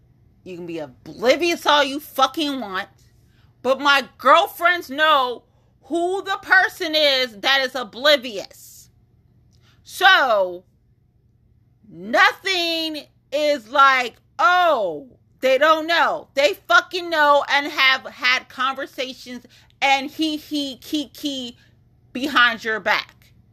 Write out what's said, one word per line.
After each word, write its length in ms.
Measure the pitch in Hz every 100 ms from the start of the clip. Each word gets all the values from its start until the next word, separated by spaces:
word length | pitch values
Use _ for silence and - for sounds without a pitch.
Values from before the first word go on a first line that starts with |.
| _ _ _ _
You 120 | 185 175
can 100 | 175
be 120 | 165
oblivious 880 | 139 - 156 156 226 294 349 330 302
all 180 | 294
you 160 | 285 277
fucking 600 | - - 269 320 294 269
want. 280 | 202 185 202 _ _ _ _ _ _ _
But 180 | 247 262
my 280 | 285 277 220 _
girlfriends 680 | 254 320 403 - 349 349 330
know 560 | 277 311 285 254 233 _ _ _ _
who 400 | - 339 349 392
the 160 | 381 403
person 520 | 311 381 415 - 330
is 440 | 311 294 262 254 202
that 220 | 214 269
is 140 | 262
oblivious. 1160 | 262 220 214 285 294 254 196 - - - - - _ _ _ _ _ _ _ _ _
So, 800 | - - 370 370 269 208 185 180 _ _ _ _ _ _ _ _ _ _ _ _ 208
nothing 1160 | 165 196 302 403 - 381 370 339 330 320 302 - _ _
is 380 | 285 302 285 214
like, 480 | 277 269 262 247 - _ -
"Oh, 800 | 330 359 349 262 185 151 269 _ _ -
they 180 | 262 262
don't 280 | 302 320 311
know." 420 | 330 262 320 -
They 200 | 269 294
fucking 560 | - - 349 - 359 349
know 340 | 311 294 285 -
and 180 | 277 294
have 400 | 294 269 269 208
had 420 | - 262 254 -
conversations 960 | - 254 269 320 - 262 247 247 247 - _ _ -
and 280 | 277 269 277
hee 260 | 302 320 302
hee, 420 | - 294 277 247
key 300 | - 302 254
key 500 | - 294 269 240 - _ _ _ _ _
behind 520 | 247 285 254 240 226
your 160 | 233 220
back. 520 | 202 170 - _ _ _ _